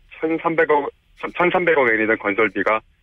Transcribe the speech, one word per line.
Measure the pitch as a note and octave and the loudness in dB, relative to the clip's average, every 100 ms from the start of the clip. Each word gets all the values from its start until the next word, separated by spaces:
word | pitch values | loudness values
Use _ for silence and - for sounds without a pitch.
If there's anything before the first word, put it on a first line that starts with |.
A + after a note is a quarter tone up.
| - - | -8 -8
천삼백억, | D#3+ D#3+ E3 D#3+ D#3 D3 C#3+ - _ - - - | -4 -2 -2 0 2 2 -2 -10 _ -14 -8 -2
천삼백억 | F3 F#3 E3+ D3 A#2+ | 0 2 2 2 2
엔이 | A2 G#2+ | 2 0
된 | A2 | 0
건설비가 | G#2 G2+ A2 G2+ G2 A2 - _ | 0 0 0 0 -2 -2 -4 _